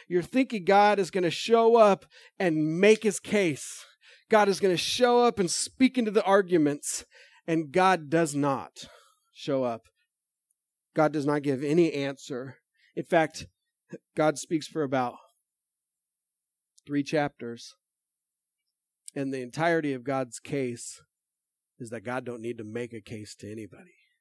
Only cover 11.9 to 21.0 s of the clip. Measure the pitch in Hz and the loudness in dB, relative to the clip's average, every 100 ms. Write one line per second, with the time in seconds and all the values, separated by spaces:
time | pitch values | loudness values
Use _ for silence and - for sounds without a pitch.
11.9 | 139 139 135 - 123 135 - _ _ _ | 0 -6 -8 -10 -10 -10 -16 _ _ _
12.9 | - 135 170 156 - - _ _ _ _ | -12 0 2 2 -4 -18 _ _ _ _
13.9 | - _ - 156 139 - 160 - 156 135 | -20 _ 0 0 0 -6 -6 -6 -6 -2
14.9 | 131 120 - _ _ _ _ _ _ _ | -2 -4 -8 _ _ _ _ _ _ _
15.9 | _ _ _ _ _ _ _ _ _ - | _ _ _ _ _ _ _ _ _ -6
16.9 | 143 139 156 143 - 117 117 - - _ | -6 -2 -2 -2 -6 -14 -14 -18 -20 _
17.9 | _ _ _ _ _ _ _ _ _ _ | _ _ _ _ _ _ _ _ _ _
18.9 | _ - 143 135 131 123 143 170 165 147 | _ -14 -10 -8 -8 -10 -4 0 0 -2
19.9 | 131 120 135 123 - - 143 127 120 - | -6 -4 -4 -6 -12 -8 -6 -6 -8 -14
20.9 | - | -18